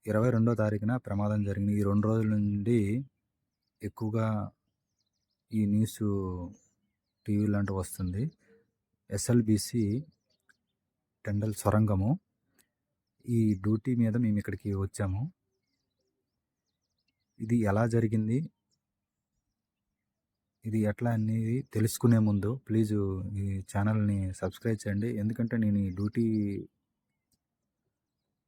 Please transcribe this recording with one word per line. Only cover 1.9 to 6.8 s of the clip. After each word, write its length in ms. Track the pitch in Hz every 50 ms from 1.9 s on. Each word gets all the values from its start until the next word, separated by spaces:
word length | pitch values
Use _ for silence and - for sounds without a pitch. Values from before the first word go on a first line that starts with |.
| 101 104 104 107
రోజుల 180 | 113 110 110
నుండి 760 | 107 107 104 104 104 101 101 101 113 120 117 101 98 110 131 139 - _ _ _ _ _ _ _ _ _ _ _ _ _ _
ఎక్కువగా 680 | - 101 _ - 113 107 107 113 110 110 107 104 98 - _ _ _ _ _ _ _ _ _ _ _ _ _ _ _ _ _ _ _ _ 113
ఈ 120 | 110 107
న్యూస్ 320 | 101 104 104 110 107 - - 110 104 101 98 95 92 90 90 87 85 - _ _ _ _ _